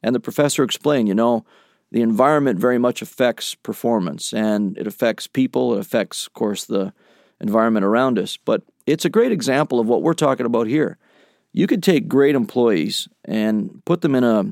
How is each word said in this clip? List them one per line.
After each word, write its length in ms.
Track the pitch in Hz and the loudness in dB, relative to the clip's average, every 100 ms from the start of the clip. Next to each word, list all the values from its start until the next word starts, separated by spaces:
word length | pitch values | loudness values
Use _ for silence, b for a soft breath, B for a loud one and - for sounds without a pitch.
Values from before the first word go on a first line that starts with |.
And 140 | 113 131 | 0 -2
the 40 | |
professor 440 | - - 147 - | -2 0 0 2
explained, 440 | 127 - 147 147 107 | -2 0 0 0 2
you 80 | 98 | 2
know, 300 | 117 117 - b b b b | 2 0 -4 b b b b
the 100 | - | -2
environment 580 | 113 107 135 151 139 95 | 0 2 4 4 2 0
very 200 | 123 123 | 0 2
much 220 | 123 - | 0 -2
affects 520 | 110 - 123 113 - - | -12 -2 -2 -2 -10 -12
performance, 760 | - 104 120 113 87 76 - | -10 -6 -2 0 -2 -6 -8
and 440 | 107 110 104 101 - | -4 -2 0 -2 -4
it 100 | 104 | -10
affects 400 | - 117 107 - | -2 -2 -2 -6
people. 480 | - 131 131 127 107 | -2 -2 0 0 -2
It 40 | |
affects, 460 | 95 120 98 - - | -2 -2 -2 -8 -12
of 80 | |
course, 320 | - 110 101 - | -6 -6 -6 -4
the 260 | 107 98 - b b b b | -4 -4 -10 b b b b
environment 460 | 104 110 113 110 98 | -2 2 2 2 2
around 320 | 113 131 113 | 2 2 0
us. 200 | 98 - | -4 -8
But 260 | - 107 _ _ - | -2 -2 _ _ -4
it's 180 | 156 - | -2 0
a 40 | |
great 220 | 208 247 | 0 0
example 480 | 202 120 135 151 123 | 0 0 0 0 0
of 80 | 110 | 2
what 140 | 117 | 2
we're 120 | 90 | 0
talking 320 | 123 147 131 120 | 0 0 0 0
about 220 | 117 113 | 0 0
here. 300 | 147 143 - b b b b b | 0 -2 -4 b b b b b
You 140 | - 185 | -2 0
could 140 | 208 | 2
take 280 | 170 160 - | 2 2 2
great 260 | 131 139 139 | 4 4 4
employees 720 | 113 123 120 95 85 107 - _ | 0 2 2 2 0 -4 -8 _
and 580 | - 110 107 107 - - - | -8 -2 0 -2 -4 -10 -4
put 160 | 170 | -2
them 120 | 160 | 0
in 120 | 131 120 | 2 2
a 180 | 110 95 | 2 0